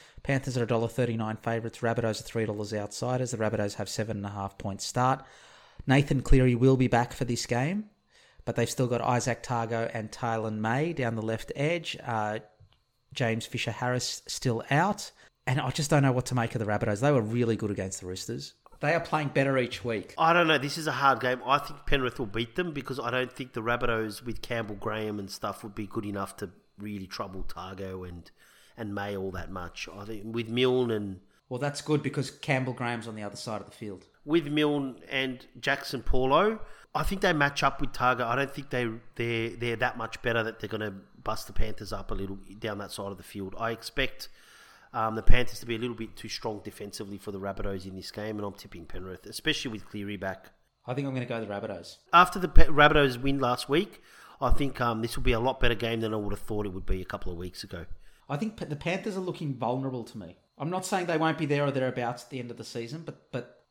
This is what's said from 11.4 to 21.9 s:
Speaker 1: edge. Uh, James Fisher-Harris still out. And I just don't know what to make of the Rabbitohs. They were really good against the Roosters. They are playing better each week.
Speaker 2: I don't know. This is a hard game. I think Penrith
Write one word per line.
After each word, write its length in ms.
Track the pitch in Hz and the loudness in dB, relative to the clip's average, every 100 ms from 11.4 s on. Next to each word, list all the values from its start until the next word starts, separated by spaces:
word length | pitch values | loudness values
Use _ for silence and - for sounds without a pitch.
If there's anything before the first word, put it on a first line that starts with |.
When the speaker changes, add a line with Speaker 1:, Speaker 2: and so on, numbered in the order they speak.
| - - | -6 -4
Speaker 1:
edge. 400 | 147 175 165 - - | -2 -2 -6 -10 -6
Uh, 340 | 113 107 110 - _ - _ _ _ _ | -4 -2 -6 -10 _ -20 _ _ _ _
James 320 | - 117 113 - | -4 -2 -2 -4
Fisher-Harris 760 | 120 - 110 123 123 - - - | -6 -6 -4 -2 -2 -4 -8 -10
still 360 | - 131 113 - | -4 -2 -2 0
out. 400 | 139 190 208 - - - _ - | 2 2 -2 -8 -18 -20 _ -4
And 120 | 131 | -2
I 120 | 131 | -2
just 180 | - 147 | -2 2
don't 140 | 151 | 4
know 100 | 139 | 4
what 140 | 127 127 | 2 0
to 80 | |
make 200 | 123 117 | -2 -2
of 40 | 117 | -2
the 80 | 104 | -2
Rabbitohs. 340 | 104 110 101 | 0 0 2
They 100 | 139 | 4
were 120 | 139 | 4
really 340 | 107 120 117 110 | 2 0 2 0
good 140 | 107 | -2
against 300 | 101 95 - | -4 -6 -8
the 60 | 92 | -10
Roosters. 460 | 92 - 127 143 - _ - | -10 -10 -10 -12 -18 _ -6
They 120 | 147 | -2
are 80 | 165 | -2
playing 280 | - 156 143 | 0 -2 0
better 280 | 143 139 131 | 0 2 2
each 260 | 120 - | 0 -4
week. 320 | 123 110 - - | -4 -4 -6 0
Speaker 2:
I 160 | 165 | 4
don't 140 | 170 165 | 6 6
know. 100 | 151 | 4
This 180 | 143 165 | 0 -4
is 100 | 156 | -4
a 60 | |
hard 280 | 127 139 127 | 2 4 4
game. 200 | 131 127 127 | 2 -2 2
I 100 | 139 | 0
think 300 | - 151 | 0 -6
Penrith 320 | - | 2